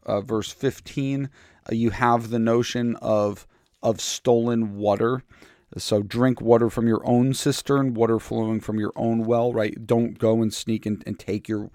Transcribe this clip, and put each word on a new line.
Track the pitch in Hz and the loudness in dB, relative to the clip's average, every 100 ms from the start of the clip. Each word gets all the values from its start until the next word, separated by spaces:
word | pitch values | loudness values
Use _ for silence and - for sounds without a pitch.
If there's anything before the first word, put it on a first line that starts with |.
| - | -4
uh, | 104 | -4
verse | 101 110 - | -2 -4 -4
fifteen, | - 135 - - 147 135 139 135 - - _ - | -4 -4 -4 -8 -6 -4 -4 -6 -12 -20 _ -6
uh, | |
you | 113 117 | -2 -2
have | 104 120 120 113 | 2 2 2 0
the | 117 | -2
notion | 113 120 117 123 120 - | 2 2 0 -2 -2 -2
of, | 113 107 104 98 - _ _ _ | 0 0 0 -4 -14 _ _ _
of | 110 101 | -2 -2
stolen | - - 123 117 117 117 107 101 | -6 -2 2 2 2 0 -2 -2
water. | 104 101 113 127 - - - _ _ - | 0 2 0 -2 -6 -20 -20 _ _ -12
So | - 107 | -2 0
drink | 98 117 127 120 | 0 2 2 2
water | 113 117 117 | 4 6 4
from | - 113 | 2 2
your | 110 - | 2 2
own | 120 131 | 2 2
cistern, | 131 147 - - 139 135 | 0 -2 -2 0 2 2
water | 113 117 113 | 0 2 2
flowing | - 113 110 110 | -2 -4 -2 -2
from | - 107 | -4 -4
your | 101 - | -4 -2
own | 117 113 | -2 0
well, | 113 117 120 | 0 0 0
right? | 113 107 - 110 | 0 -2 -4 0
Don't | 117 117 - | 0 0 0
go | 113 113 | 2 2
and | 110 | 0
sneak | - - 110 | -2 -4 -4
and, | 107 101 - | -4 -6 -6
and | 101 | -10
take | - 101 - | -6 -6 -4
your, | 107 104 | -6 -6